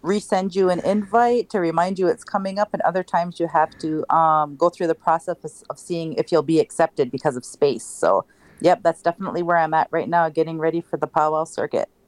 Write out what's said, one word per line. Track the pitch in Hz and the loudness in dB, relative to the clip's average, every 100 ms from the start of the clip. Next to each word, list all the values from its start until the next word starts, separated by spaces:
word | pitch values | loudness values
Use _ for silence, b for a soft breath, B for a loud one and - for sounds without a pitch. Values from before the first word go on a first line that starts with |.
resend | 156 202 - 190 190 | -2 -4 -2 -2 -2
you | 175 185 | 0 0
an | 175 | 2
invite | - 208 196 226 240 240 - | 0 -2 0 2 4 2 0
to | 208 | -2
remind | 170 165 180 196 | 0 0 -2 0
you | 175 | 0
it's | - | 0
coming | - 202 196 196 | -4 -4 -4 -4
up, | 208 | -4
and | 185 | 0
other | - 180 | -2 -2
times | 180 180 175 - | -2 -2 -2 -4
you | 165 | 0
have | 165 156 - | 2 0 -2
to, | 160 156 - | -6 -4 0
um, | 165 160 156 147 143 | 2 4 4 0 0
go | 170 | 0
through | - 170 | 2 -2
the | |
process | 160 - 165 - 170 | 0 0 0 -2 -10
of, | 156 - - | -12 -16 -14
of | - | -14
seeing | - 170 160 | -6 -6 -4
if | 147 147 | -4 0
you'll | 165 | 0
be | 143 160 | 4 2
accepted | - - 160 - 127 | 2 0 0 0 -4
because | 135 151 123 | 0 -2 -4
of | |
space. | - - 143 113 | -12 0 0 0
So, | - - 85 95 - b b b | -10 -2 2 2 -2 b b b
yep, | 165 180 | 2 2
that's | 170 160 | 0 0
definitely | 170 - 190 170 | -4 -4 -6 -4
where | 175 170 | 0 2
I'm | 160 | 2
at | 160 - | 0 0
right | 165 - | -2 0
now, | 170 165 | 0 0
getting | 156 160 160 | 0 -2 -2
ready | 160 170 | -2 -2
for | - 156 | -6 -6
the | 151 | -2
powwow | 160 156 156 | 0 0 0
circuit. | 165 - - - - _ | -4 -6 -4 -4 -6 _